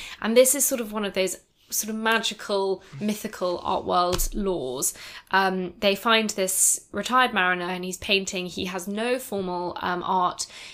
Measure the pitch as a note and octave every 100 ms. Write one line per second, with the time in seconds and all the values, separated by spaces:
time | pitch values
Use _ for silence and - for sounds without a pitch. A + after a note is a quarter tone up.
0 | - - G#3+ A#3 C4 C#4+ C4 B3+ G#3+ G#3
1 | G3+ F#3+ F#3 - _ _ - - G#3+ A3
2 | A3 A3+ G#3+ G#3 - G3 G3 F#3 - C#3
3 | G#3 G#3 G#3 - F3+ F3 - F#3+ F3+ F3+
4 | F3 F#3 - G#3+ G3 F3 C3 B2+ F3+ -
5 | - - - F#3+ F#3+ F#3 F3+ - G3+ G3+
6 | A#3 A3 G#3+ - F#3 - - - - G3+
7 | G#3 B3+ B3 G#3+ F3+ F3+ F3 F3+ F3+ F#3
8 | - G3 G3 F#3 F3+ F3 F#3+ F#3 F#3 G3+
9 | A#3+ B3+ - G3+ F#3 F3+ F3 - - F3+
10 | F3 F#3 F3+ - - - -